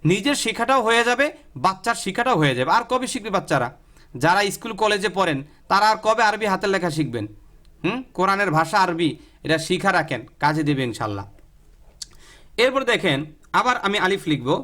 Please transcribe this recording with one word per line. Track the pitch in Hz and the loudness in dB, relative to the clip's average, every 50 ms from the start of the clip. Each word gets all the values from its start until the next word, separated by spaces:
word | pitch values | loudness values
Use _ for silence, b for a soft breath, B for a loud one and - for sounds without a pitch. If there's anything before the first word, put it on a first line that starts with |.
| - | 2
নিজের | 151 180 214 202 285 294 | 2 0 2 2 0 -2
শেখাটাও | - - 226 220 - 233 226 269 269 220 | 0 -2 -4 -4 -4 0 0 0 2 2
হয়ে | 220 226 233 233 | 2 2 2 2
যাবে, | 240 247 240 277 302 320 B B B - | 2 2 0 0 -2 -2 B B B -14
বাচ্চার | 135 127 185 190 - - 233 233 | -2 -2 -2 -2 0 -4 -4 -4
শেখাটাও | - - 196 185 - 240 254 247 | -2 -4 -6 -2 -2 0 2 2
হয়ে | 165 156 143 127 | 4 4 2 2
যাবে। | 120 127 151 | 0 0 2
আর | 185 226 233 | 2 2 2
কবে | - 247 254 254 | 0 -4 -2 -2
শিখবে | 247 - 254 202 220 | -4 -6 -8 -6 -2
বাচ্চারা? | 190 185 - - 160 135 120 127 - - b b b b b b b | -4 -4 -2 0 0 0 0 -2 -6 -14 b b b b b b b
যারা | 127 127 165 180 196 208 202 | 0 2 2 4 4 2 0
স্কুল | 190 - - 226 220 | -4 -6 -8 -10 -4
কলেজে | 190 220 214 208 202 190 214 | 0 0 2 2 0 0 -4
পড়েন, | 170 196 190 170 147 135 139 b b b b | 0 0 0 0 0 -4 -6 b b b b
তারা | - 185 196 208 214 | 0 2 4 4 4
আর | 220 214 214 | 2 2 2
কবে | 214 226 226 226 | 0 2 4 4
আরবি | 208 208 214 220 | 2 2 0 0
হাতের | 208 190 185 214 202 | -2 0 0 0 0
লেখা | 196 190 175 175 | 0 0 -2 -2
শিখবেন? | 147 151 151 127 117 117 104 104 - - - - - - - - - _ - | -2 -2 -4 -4 -4 -6 -8 -8 -12 -20 -20 -20 -20 -20 -20 -20 -20 _ -6
হুম, | 170 220 254 254 - _ | -4 -4 -4 -10 -10 _
কোরআনের | - 180 190 196 196 202 190 | -2 0 0 2 2 0 0
ভাষা | 147 156 165 156 - 202 | 2 0 0 2 2 2
আরবি, | 190 175 170 165 175 147 117 B B B B B B | 2 2 0 0 -2 -2 -2 B B B B B B
এটা | - 156 | -2 -2
শিখা | 160 156 - 185 175 185 196 | 0 0 -2 -4 0 0 0
রাখেন, | 180 175 156 - 135 117 - - - _ | 0 0 0 -2 -6 -8 -8 -14 -8 _
কাজে | - 147 156 156 156 | 0 0 0 0 0
দেবে | 147 147 131 131 | 0 0 0 -2
ইনশাল্লাহ। | 120 104 - 117 107 101 98 98 98 - - - - _ - - - - - - - - - - b b b b b b b b b b | -4 -4 -6 -6 -6 -6 -8 -10 -14 -20 -20 -20 -20 _ -20 -20 -20 -20 -20 -20 -20 -18 -18 -18 b b b b b b b b b b
এরপর | - 233 262 262 277 262 | 0 0 2 2 0 0
দেখেন, | 233 233 196 - 185 143 135 156 151 - _ - - - | 0 0 0 2 0 0 0 -4 -8 -14 _ -16 -2 0
আবার | 180 220 247 247 | 0 2 2 0
আমি | - - 196 202 208 | 0 0 -2 0 0
আলিফ | 185 185 196 190 - | 0 0 0 -2 0
লিখব। | - 151 123 120 127 160 226 | -2 -2 -2 0 -2 -2 -2